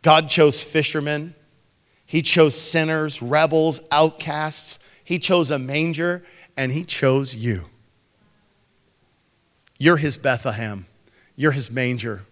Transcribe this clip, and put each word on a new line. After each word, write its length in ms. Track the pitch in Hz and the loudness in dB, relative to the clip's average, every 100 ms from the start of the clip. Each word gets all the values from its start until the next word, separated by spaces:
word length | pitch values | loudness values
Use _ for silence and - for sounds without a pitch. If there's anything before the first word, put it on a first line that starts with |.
God 280 | 160 156 156 | 6 4 4
chose 340 | - 151 143 | 4 4 4
fishermen. 720 | - 160 147 156 143 147 160 160 _ _ _ _ _ _ _ | -2 -2 -2 -4 -4 -6 -8 -18 _ _ _ _ _ _ _
He 160 | 165 | -2
chose 380 | - 175 156 127 | 2 4 4 4
sinners, 640 | - 165 156 160 156 139 | 0 0 0 -2 -4 -6
rebels, 580 | 120 151 160 160 160 135 - | 0 2 4 4 2 -2 0
outcasts. 880 | 147 160 156 160 151 156 151 - - _ _ | 2 2 0 -8 -6 -4 -6 -8 -10 _ _
He 160 | - 175 | -6 -4
chose 320 | - 180 147 | 2 2 2
a 80 | 143 | -2
manger, 640 | 131 147 165 156 170 180 180 _ _ - | -4 -2 -2 -2 -4 -4 -10 _ _ -6
and 140 | 131 | -4
he 120 | 143 | -4
chose 520 | 180 - 135 135 135 123 | -6 -2 2 2 -2 -6
you. 300 | 117 98 82 _ _ _ _ _ _ _ _ _ _ _ _ _ _ _ _ _ _ _ _ _ | -4 -6 -8 _ _ _ _ _ _ _ _ _ _ _ _ _ _ _ _ _ _ _ _ _
You're 200 | 143 170 | 2 2
his 200 | 147 131 | 0 -2
Bethlehem. 680 | 139 120 131 107 113 101 90 _ _ _ _ - | -2 -2 -4 -6 -8 -10 -16 _ _ _ _ -2
You're 160 | 147 | -2
his 200 | 139 120 | 0 -4
manger. 520 | 120 127 123 117 101 101 | -4 -4 -4 -6 -10 -16